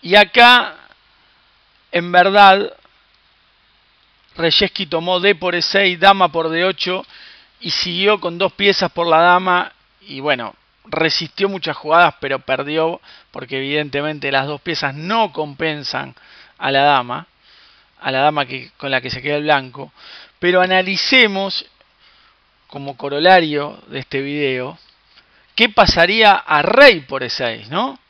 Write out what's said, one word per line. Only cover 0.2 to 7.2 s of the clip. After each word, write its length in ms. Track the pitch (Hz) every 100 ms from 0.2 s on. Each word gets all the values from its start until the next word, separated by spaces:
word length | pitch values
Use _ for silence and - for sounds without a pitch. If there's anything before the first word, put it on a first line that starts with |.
| 208 247 240 247 233 156 - _ _ _ _ _ _ _ _ _ _
en 200 | 175 175
verdad, 600 | 175 180 202 196 190 202 - _ _ _ _ _ _ _ _ _ _ _ _ _ _ _ -
Rejewski 500 | 165 - 196 - 185
tomó 340 | 165 170 185
D 140 | 190
por 220 | 185 180 175
E 60 |
seis, 360 | 165 190 196 180
dama 320 | 190 196 180
por 180 | 160 160
D 140 | 165
ocho 420 | 180 185 - 185 - -